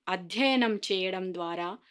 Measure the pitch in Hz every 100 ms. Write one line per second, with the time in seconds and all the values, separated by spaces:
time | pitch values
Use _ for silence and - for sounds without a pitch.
0 | - 185 175 214 269 262 233 208 - 190
1 | 185 185 185 175 170 170 175 214 _